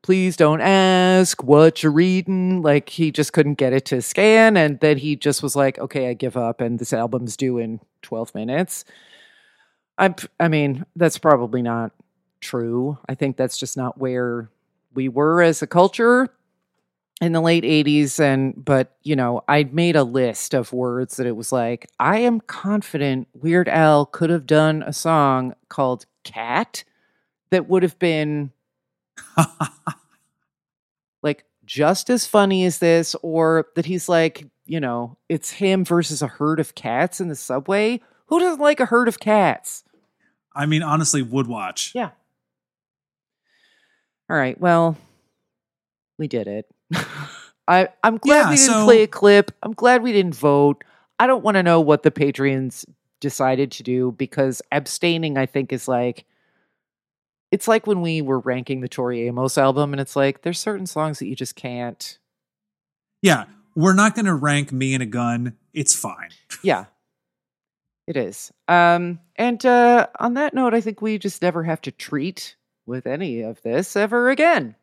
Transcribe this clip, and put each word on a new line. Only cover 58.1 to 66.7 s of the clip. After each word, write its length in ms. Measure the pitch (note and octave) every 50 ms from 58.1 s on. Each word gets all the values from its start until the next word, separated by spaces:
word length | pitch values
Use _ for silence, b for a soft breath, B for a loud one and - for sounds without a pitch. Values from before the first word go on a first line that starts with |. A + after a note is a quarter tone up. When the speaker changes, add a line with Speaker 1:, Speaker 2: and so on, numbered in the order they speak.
| D#3+ D#3+
Speaker 1:
were 180 | D3 C3 C3+ B2+
ranking 400 | A#2 C3 B2 B2+ B2 - C3+ C3
the 80 | B2+ B2
Tori 380 | - - B2+ B2 B2 A#2 A#2 A#2+
Amos 300 | B2 B2 C3 C3 - D3
album, 340 | C3+ C3+ C3 C#3+ C#3+ C#3+
and 80 | C#3+ C#3
it's 160 | C#3 - -
like, 260 | C#3+ C#3 C#3 C#3 _
there's 160 | _ E3+ F3 -
certain 280 | - A3 G#3 G3 F#3+
songs 320 | F3 - D#3 D#3 D#3 D3 -
that 80 | -
you 100 | F#2+ B2+
just 180 | - C3 - -
can't. 640 | - - B2+ B2 A#2+ A#2+ A#2+ - _ - - - _ _ _ _ _ _ _ _ _ _ _ _ _ _ _ _ _ _ _ _ _
Speaker 2:
Yeah, 240 | - F#3+ D#3 A#2 G2+ _ _ _ _ _ _
we're 200 | D#3 D#3+ F#3+ F#3
not 200 | F#3+ G#3 A3 G#3+
gonna 200 | A3+ G#3+ G3 F3
rank 380 | C3+ C#3 D3 C#3+ C#3+ C#3+ C#3
"Me 220 | C3+ B2+ C3 C3+ C3+
and 80 | C3
a 40 | B2+
Gun." 500 | A2 G#2+ A#2+ A#2+ A#2+ A#2+ A#2+ A#2+ B2 A2 _ _ _
It's 220 | _ D#3 D3 - -
fine. 360 | - - - - - - - - _ _
<laughs> 180 | _ - -
Speaker 1:
Yeah, 240 | - F#3+